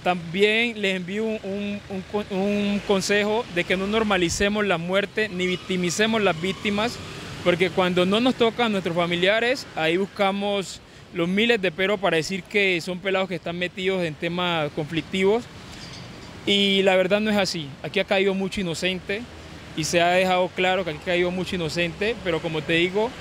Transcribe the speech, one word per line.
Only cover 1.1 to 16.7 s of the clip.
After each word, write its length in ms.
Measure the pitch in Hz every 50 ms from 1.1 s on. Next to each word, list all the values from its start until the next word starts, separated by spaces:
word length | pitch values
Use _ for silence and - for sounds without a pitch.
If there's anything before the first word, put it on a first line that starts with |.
| 196 208 220
un, 140 | 220 220 214 -
un, 380 | 196 196 202 202 202 208 202 - -
un 120 | 202 190 185 -
con-, 140 | - 208 214 -
un 520 | 208 185 190 202 208 208 202 202 202 202 - -
consejo 560 | 208 190 180 - 202 208 202 208 214 226 247 226 180
de 80 | 175 175
que 120 | - 196
no 120 | 180 190 196
normalicemos 760 | 208 226 220 214 202 185 180 170 - - 202 202 208 214 208
la 120 | 196 180 165
muerte 500 | 170 175 185 196 202 190 - - 214 208
ni 200 | 180 180 180 180
victimicemos 760 | 185 175 - - 190 180 180 175 151 - 214 220 220 226
las 180 | 208 190 170 160
víctimas, 580 | 170 190 185 - - 214 202 202 214 247 240 - - - - - - - - - -
porque 280 | 180 175 165 180 180
cuando 340 | - 190 185 180 180 180 180
no 160 | 185 196 220
nos 140 | 247 262 247
toca 320 | - 240 226 220 226 240 226
a 20 |
nuestros 260 | 208 196 175 185 165
familiares, 720 | 175 175 170 175 175 175 185 208 220 233 240 262 262 - - -
ahí 220 | - 160 160 170 185
buscamos 800 | 196 190 - - 202 190 196 202 202 202 202 202 185 - - - - - - - - - -
los 140 | 180 170 175
miles 340 | 185 202 220 233 240 226
de 100 | 185 180
peros 280 | 156 170 190 190 208 196
para 180 | 196 185 165 160
decir 260 | 151 - 190 180 170
que 360 | - - 208 202 190 185 170
son 180 | 151 190 180 185
pelados 280 | 180 196 190 190 190 175
que 80 | 185
están 220 | 160 - 175 170 175
metidos 460 | 180 180 - 208 185 185 190 185 175
en 100 | 160 151
temas 580 | - - 170 170 180 180 175 170 165 151 147 -
conflictivos. 680 | - 156 143 170 160 147 - - 190 190 190 208 240 233 - - - - - - - - - - - - - - - - - - - -
Y 380 | - 202 202 202 196